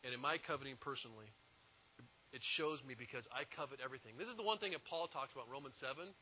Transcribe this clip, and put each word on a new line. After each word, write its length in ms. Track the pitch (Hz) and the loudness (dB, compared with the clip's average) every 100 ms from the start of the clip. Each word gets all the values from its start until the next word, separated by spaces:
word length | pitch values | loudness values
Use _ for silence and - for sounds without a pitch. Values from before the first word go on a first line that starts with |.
And 100 | 127 | -2
in 80 | 123 | 2
my 180 | 143 165 | 4 4
coveting 380 | - 143 135 127 | 4 0 0 -4
personally, 560 | 143 131 120 110 107 110 - - - - - - 123 - - | -2 -2 -4 -8 -12 -14 -20 -20 -20 -20 -20 -18 -18 -18 -10
it 120 | 131 - - | -2 2 6
shows 240 | 151 151 | 6 4
me 80 | 131 | -2
because 300 | 120 120 127 113 | -6 -4 -4 -2
I 120 | 123 147 - | -2 -2 -2
covet 240 | 147 135 | -4 -2
everything. 380 | 131 131 113 113 | -2 -4 -8 -6
This 100 | 220 | -4
is 80 | 233 | 2
the 60 | |
one 160 | 214 214 | 4 4
thing 140 | 202 | 4
that 120 | 165 | 0
Paul 240 | - 165 170 | 0 0 2
talks 240 | - 135 | 0 -2
about 140 | 139 117 | -2 -4
in 60 | |
Romans 220 | 135 139 120 | -6 -6 -2
seven. 340 | 131 143 185 190 | -2 0 -4 -10